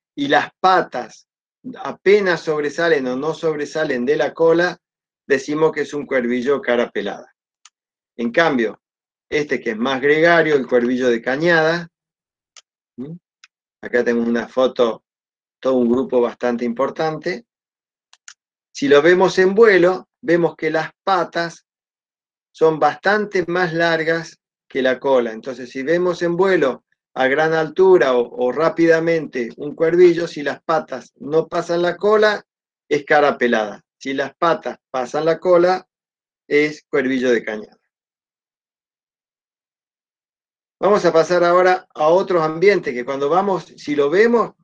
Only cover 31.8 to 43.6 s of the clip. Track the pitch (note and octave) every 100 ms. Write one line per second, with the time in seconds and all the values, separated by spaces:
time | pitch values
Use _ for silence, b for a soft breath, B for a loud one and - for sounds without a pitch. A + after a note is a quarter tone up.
31.8 | F3 E3+ G#3 G#3+ G#3+ G3+ - _ _ _
32.8 | _ D3 - D3+ C#3+ A#2 A#2+ A2+ G#2 G2+
33.8 | _ _ C3+ C#3 C3+ - E3+ D#3+ B2 A#2
34.8 | _ C3 B2 D3 D#3+ D#3+ F#3 F3 F3 F#3
35.8 | - _ _ _ _ _ - D3 D3+ D3+
36.8 | _ C#3+ B2+ C3 B2+ A2+ A2+ G#2+ G#2 _
37.8 | _ _ _ _ _ _ _ _ _ _
38.8 | _ _ _ _ _ _ _ _ _ _
39.8 | _ _ _ _ _ _ _ _ _ _
40.8 | F3+ G#3 E3+ D#3+ D#3+ F3 F3 F3+ F#3 F#3
41.8 | - - D#3 F3+ F#3+ F3 D#3 D#3+ G3 F#3
42.8 | D3+ B2 A#2+ C#3 C#3+ F3 G3+ F3